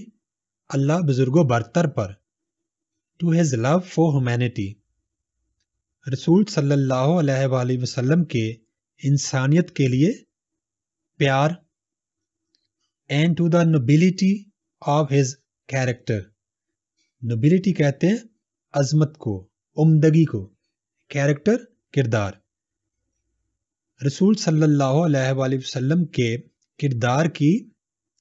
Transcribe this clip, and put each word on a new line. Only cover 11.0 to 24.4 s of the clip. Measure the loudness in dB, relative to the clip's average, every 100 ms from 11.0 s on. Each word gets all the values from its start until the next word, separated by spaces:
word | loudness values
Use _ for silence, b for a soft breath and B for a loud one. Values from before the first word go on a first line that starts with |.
| _ -4
प्यार, | 0 0 0 -4 _ _ _ _ _ _ _ _ _ _ _ _ _ _ -4
and | 0 0 0
to | 0
the | 2 2
nobility | 2 4 4 4 2 0 -2 -6 _ _ _
of | -2 0 2
his | 0 0 -4 _ _ -8
character, | -4 -4 -4 -4 -6 -6 _ _ _ _ _ _ _ _ _
nobility | -6 0 2 2 2 0
कहते | 0 0 0
हैं | -2 -6 _ _ _ _
अजमत | -4 0 0 0 -4
को, | -10 -8 -12 _ _ 0
उम्दगी | 2 4 4 4 2
को, | -2 -10 _ _ _ _ _ _
कैरेक्टर | -4 -2 0 0 -2 -4 _ _
किरदार, | -2 0 -2 -4 -8 _ _ _ _ _ _ _ _ _ _ _ _ _ _ _ _
रसूल | -6 0 0 2